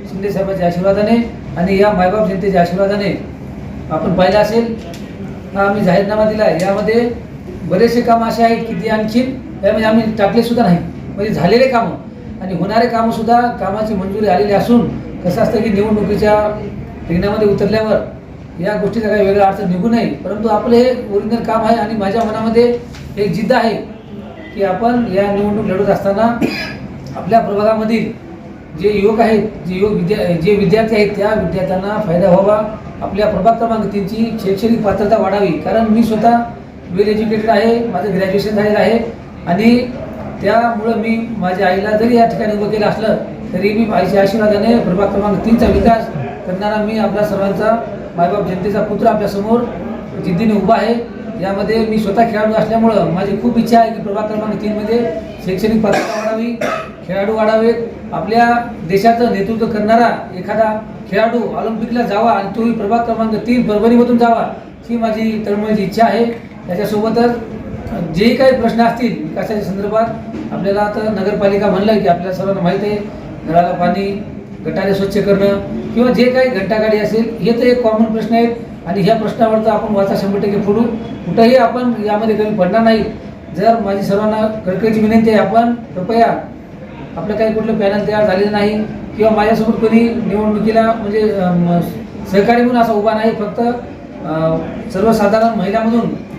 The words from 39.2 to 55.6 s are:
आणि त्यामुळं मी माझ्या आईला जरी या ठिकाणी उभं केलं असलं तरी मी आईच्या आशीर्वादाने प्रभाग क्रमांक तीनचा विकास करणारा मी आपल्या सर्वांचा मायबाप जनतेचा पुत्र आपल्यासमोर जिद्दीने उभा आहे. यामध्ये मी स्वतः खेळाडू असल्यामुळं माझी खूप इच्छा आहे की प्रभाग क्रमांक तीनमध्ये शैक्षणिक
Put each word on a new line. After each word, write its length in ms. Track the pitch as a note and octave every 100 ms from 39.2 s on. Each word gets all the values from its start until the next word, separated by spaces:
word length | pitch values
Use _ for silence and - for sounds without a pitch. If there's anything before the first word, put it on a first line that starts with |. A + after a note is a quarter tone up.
| - - -
आणि 440 | F#3 A3+ B3 B3 - - - - -
त्यामुळं 540 | F#3+ A3+ A#3 G#3 A3+ G#3
मी 320 | A3+ A3+ A3+ -
माझ्या 280 | F3+ F#3 F#3
आईला 240 | G3 G#3
जरी 260 | G#3+ A#3 A#3
या 100 | A3+
ठिकाणी 260 | A3+ G#3+
उभं 180 | G#3 G#3
केलं 160 | G#3+ G3
असलं 300 | G#3+ A3 - - - -
तरी 200 | F3+ G#3
मी 200 | G#3+ G#3+
आईच्या 300 | F3+ F#3 G3
आशीर्वादाने 560 | G3 A3 G#3 G3+ A3+ A#3
प्रभाग 280 | F3 F#3 G3
क्रमांक 380 | G3+ G#3 F#3+
तीनचा 220 | A3+ A#3 G#3+
विकास 420 | F#3+ A#3 A3+ - D3+ A#2+ - -
करणारा 300 | F#3 G#3 G#3+
मी 220 | G#3 A3
आपल्या 260 | G3+ G3+
सर्वांचा 580 | G#3 G3 G3 F3+ G#3+ A3+ - - - E3+
मायबाप 320 | F3+ G3+ -
जनतेचा 340 | F#3 G#3 G#3
पुत्र 240 | - G3+ A3+
आपल्यासमोर 540 | G#3+ G3 G3 G#3+ A#3+ A#3+ - - - - -
जिद्दीने 300 | F3+ E3+ A3
उभा 220 | G3+ F#3+ G#3+
आहे. 180 | A3 A#3 - - - D#3+
यामध्ये 440 | F#3+ G3 G#3 A3+ A3
मी 120 | G#3+
स्वतः 260 | G3 G3 A3+
खेळाडू 220 | A3 G#3+
असल्यामुळं 580 | A3 G#3+ A3+ A3+ G3+ E3
माझी 240 | F3 G3+ -
खूप 160 | A#3+ A#3
इच्छा 220 | - A#3
आहे 140 | A3+
की 80 | F#3+
प्रभाग 200 | G3 G3+
क्रमांक 400 | G#3+ G#3+ G#3+ G#3
तीनमध्ये 440 | G#3 G#3 G#3 A#3 - - - - F3+
शैक्षणिक 380 | F#3